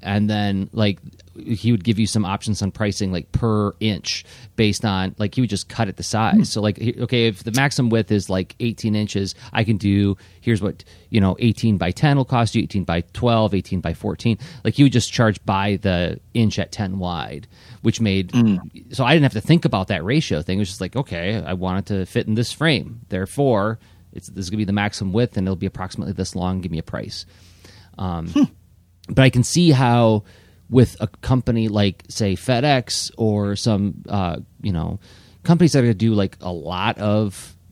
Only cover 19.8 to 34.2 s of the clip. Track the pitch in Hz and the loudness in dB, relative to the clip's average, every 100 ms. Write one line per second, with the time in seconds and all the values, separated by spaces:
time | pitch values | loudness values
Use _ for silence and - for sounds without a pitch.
19.8 | 95 95 87 147 - 76 82 95 95 - | -2 -4 0 -2 0 -4 -2 -2 -2 -4
20.8 | 90 120 - 87 87 110 78 92 92 92 | -6 -6 -6 -6 -4 -4 -4 -4 -2 -4
21.8 | - 101 90 123 - 110 120 - 160 120 | -2 -4 -2 -4 -2 -2 -2 0 0 0
22.8 | - 113 - 92 95 - 139 107 104 113 | -2 -14 -8 -6 -4 0 2 2 0 -4
23.8 | - - - - - - 90 107 101 104 | -12 -20 -20 -20 -16 -12 -6 -4 0 0
24.8 | 104 - 95 101 123 - 92 90 95 - | -2 -4 -2 0 0 -2 -2 -2 -6 -6
25.8 | 92 - - 95 92 95 90 92 87 80 | -10 -8 -8 -6 -6 -4 -4 -4 -4 -8
26.8 | - 58 - - - - - - - - | -8 -10 -10 -12 -16 -20 -20 -20 -20 -20
27.8 | - - 92 85 82 269 - - _ _ | -20 -8 -6 -4 -2 0 0 -2 _ _
28.8 | _ _ - 92 135 123 117 165 175 135 | _ _ -4 4 4 4 0 4 4 4
29.8 | 127 120 113 107 - - - _ - 123 | 4 4 4 2 -2 -20 -20 _ 2 4
30.8 | 117 - 107 - - 131 123 117 110 104 | 4 2 -8 -6 0 0 2 0 0 2
31.8 | 101 - - - 104 92 - 123 147 135 | 2 0 -10 -4 -2 -2 0 0 2 2
32.8 | - - - - 110 104 101 101 120 104 | 0 -6 -6 -2 0 2 0 0 0 2
33.8 | 101 - - 101 | 0 -4 -6 -2